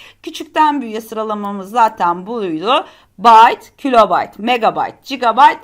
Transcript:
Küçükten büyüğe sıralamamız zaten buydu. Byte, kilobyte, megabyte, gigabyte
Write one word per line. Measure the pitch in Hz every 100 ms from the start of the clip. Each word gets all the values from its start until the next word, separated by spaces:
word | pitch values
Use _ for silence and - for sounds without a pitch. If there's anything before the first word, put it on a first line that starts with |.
| - _
Küçükten | 330 320 - 320 302 285
büyüğe | 226 214
sıralamamız | 220 220 220 208 202 202 185
zaten | 240 220 220 175 175 190
buydu. | 233 190 156 202 302 - _ _ -
Byte, | 226 220 214 214 - _
kilobyte, | 269 233 196 160 104 -
megabyte, | 226 247 208 156 110 - -
gigabyte | 262 233 220 294 320